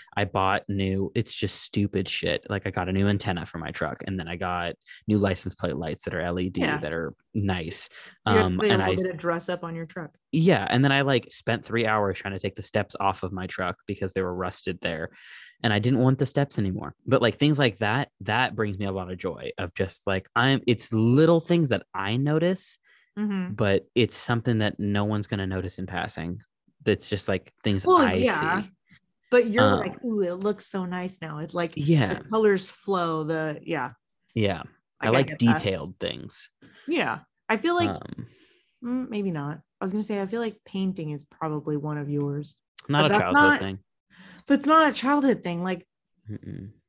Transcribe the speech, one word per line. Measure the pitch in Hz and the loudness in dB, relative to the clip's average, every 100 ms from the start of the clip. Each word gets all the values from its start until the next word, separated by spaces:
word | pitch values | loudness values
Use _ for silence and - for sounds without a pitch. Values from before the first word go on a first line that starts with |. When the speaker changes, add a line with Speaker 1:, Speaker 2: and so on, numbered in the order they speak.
| - - | -10 -4
Speaker 1:
I | 101 | -2
bought | 98 95 104 - | 0 2 2 0
new, | 98 95 95 95 | -2 0 0 -2
it's | 117 - | -2 -4
just | - 98 - | -4 -6 -6
stupid | - 104 101 95 87 | -6 -2 0 0 -4
shit. | - 85 73 - | -4 -2 -2 -2
Like, | 101 98 | -4 -4
I | |
got | 95 90 | -4 -2
a | |
new | 95 101 | 2 2
antenna | 101 - 87 - | 2 0 -4 -6
for | 85 | -8
my | 78 | -10
truck, | - 78 - - | -6 -6 -6 -8
and | 95 | -6
then | 82 | -6
I | 87 | -6
got | 90 90 87 80 - - - | -4 -4 -4 -8 -14 -10 0
new | 107 | 2
license | 98 92 95 | 2 0 -6
plate | - 87 71 | -6 -6 -4
lights | 82 - - | -6 -8 -6
that | 85 | -6
are | |
L | 87 90 | -4 -2
E | 92 | -4
D | - | -2
Speaker 2:
Yeah. | - 151 | -2 -2
Speaker 1:
that | 78 | -4
are | 82 80 - _ 107 | -6 -6 -10 _ -4
nice. | 101 90 80 - - - - - - | -2 -2 -4 -8 -8 -12 -20 -6 2
Speaker 2:
You | |
have | - | 4
to | 131 | 4
Speaker 1:
Um, | - | 2
Speaker 2:
play | 214 | 2
a | |
Speaker 1:
and | 185 | 2
Speaker 2:
little | 95 | 2
Speaker 1:
I | 92 | 0
Speaker 2:
bit | 185 | -2
of | 165 | -4
dress | 170 170 170 | -4 -4 -4
up | 180 | -6
on | 170 165 | -6 -10
your | 160 | -10
truck. | 185 156 _ _ | -12 -14 _ _
Speaker 1:
Yeah, | 156 170 127 98 | 2 6 4 4
and | 123 | 4
then | 139 | 4
I, | 139 | 4
like, | 139 127 - | 4 2 0
spent | - - 113 - | -8 -2 -2 -2
three | 117 110 | 0 2
hours | 107 101 92 | 2 2 -2
trying | 101 | -6
to | 98 | -6
take | 101 - | -6 -6
the | |
steps | - 107 104 - | -4 -2 -2 -2
off | 98 95 | -2 0
of | 90 | -4
my | 92 92 | -6 -8
truck | - 90 - - | -4 -4 -6 -8
because | 98 95 | -6 -4
they | 95 | -2
were | 92 | -4
rusted | 90 90 - - 85 | -4 -6 -6 -8 -6
there. | 85 80 82 - - - - _ | -6 -6 -8 -12 -20 -20 -20 _
And | 113 | 0
I | 104 | 2
didn't | 120 127 | 2 4
want | 127 135 | 4 4
the | 135 | 0
steps | - 139 - | 0 -2 0
anymore. | 98 95 71 - - | -2 -2 -8 -12 0
But, | 127 | 2
like, | 117 - | 4 4
things | 147 143 | 2 4
like | 131 92 | 2 2
that, | 104 123 - - | 0 0 -2 -6
that | 107 110 127 104 | -2 0 0 -2
brings | 107 98 | -4 -2
me | 98 | -4
a | |
lot | 95 90 | -4 -6
of | 92 | -6
joy | 92 - 67 - | -8 -8 -10 -8
of | 92 - | -6 -4
just, | 95 - - | -4 -4 -2
like, | 95 - 117 | -2 -2 2
I'm, | 131 135 - | 4 4 2
it's | 117 - | 0 0
little | 110 113 131 160 170 | 2 4 6 6 6
things | - 175 147 | 4 2 2
that | 110 - | 0 -4
I | 95 98 117 | -6 -2 0
notice, | 143 156 170 185 - - _ _ _ - | 0 0 0 -2 -8 -20 _ _ _ -6
Speaker 2:
Mm-hmm. | 208 196 180 | -4 -4 -4
Speaker 1:
but | 104 104 98 - | 0 2 2 0
it's | - 113 - | 0 0 0
something | - 117 120 113 | -2 -2 0 0
that | 107 - | 0 -2
no | 101 101 104 | -2 0 0
one's | 107 101 | -2 -4
gonna | 101 95 | -4 -4
notice | 95 92 - | -4 -6 -8
in | 92 | -8
passing. | 90 80 - 85 95 - _ _ _ | -6 -6 -6 -8 -8 -14 _ _ _
That's | - 101 - | 0 0 0
just, | 104 - | -6 -2
like, | 95 - _ | -4 -4 _
things | - 98 349 | -2 0 4
Speaker 2:
Well, | 370 | 6
Speaker 1:
I | 262 | 6
Speaker 2:
yeah. | 92 247 165 156 185 | 4 2 2 0 -2
Speaker 1:
see. | 208 _ _ _ _ _ - | -4 _ _ _ _ _ 2
Speaker 2:
But | 247 240 | 4 4
you're | 214 | 4
Speaker 1:
Um, | 214 196 | 4 4
Speaker 2:
like, | 190 - | 0 -6
"Ooh, | 247 214 | -4 0
it | 180 | 0
looks | 180 202 208 - | 0 -2 -4 -6
so | 196 180 | -6 -4
nice | 180 180 - | -4 -6 -8
now." | 160 151 | -10 -8
It's | 160 | -6
like | 175 170 - | -4 -4 0
Speaker 1:
Yeah. | 147 160 101 78 | 4 4 4 0
Speaker 2:
the | |
colors | - 220 214 190 - | -2 2 4 4 0
flow, | - - 190 170 160 | -10 -2 0 0 -2
the, | 156 160 156 147 | -2 -2 -4 -6
yeah. | - 156 123 - _ _ _ | -6 -6 -6 -10 _ _ _
Speaker 1:
Yeah. | - 101 85 - _ _ - | -2 0 0 -8 _ _ -4
I | 110 | 2
Speaker 2:
Like, | |
I | |
Speaker 1:
like | 127 135 | 4 2
Speaker 2:
get | 151 | 2
that. | 117 113 | 2 4
Speaker 1:
detailed | 104 90 78 - | 0 -4 -6 -8
things. | - - - - - _ - - - | -8 -8 -12 -16 -18 _ -20 -16 -4
Speaker 2:
Yeah. | 320 147 110 - _ - | -2 -2 -4 -10 _ -4
I | 214 | 0
feel | 330 349 | 0 2
like, | - | 0
Speaker 1:
Um, | 90 - - - _ _ _ _ _ | -2 -10 -12 -14 _ _ _ _ _
Speaker 2:
mm, | 240 254 254 | -6 -6 -4
maybe | 208 196 | -4 -2
not. | 156 143 151 - - | -2 -4 -8 -14 -8
I | 190 | -4
was | |
gonna | 208 | -2
say, | 214 202 | -2 -2
I | 190 | -2
feel | 226 | -4
like | 233 214 - | -4 -6 -10
painting | 196 190 180 151 | -4 -2 -2 -6
is | 147 | -8
probably | - - 156 151 147 147 | -10 -8 -6 -4 -4 -4
one | 151 147 | -4 -6
of | 147 | -4
yours. | 143 143 143 147 - _ - - | -2 -2 -4 -8 -16 _ -12 0
Speaker 1:
Not | 147 | 4
Speaker 2:
But | 156 | 4
Speaker 1:
a | |
Speaker 2:
that's | 208 - | 4 4
Speaker 1:
childhood | 285 | 6
Speaker 2:
not, | 294 285 | 6 4
Speaker 1:
thing. | 139 190 _ _ _ - - - - | 0 -6 _ _ _ -20 -20 -10 0
Speaker 2:
but | 285 | 2
it's | 277 | 4
not | 320 302 | 6 6
a | |
childhood | 220 254 294 269 196 | 2 2 4 4 2
thing. | 180 170 | 0 -4
Like, | 185 175 - _ _ _ 107 | -2 -4 -8 _ _ _ -14
Speaker 1:
Mm-mm. | 104 - 98 101 - | -12 -10 -12 -12 -18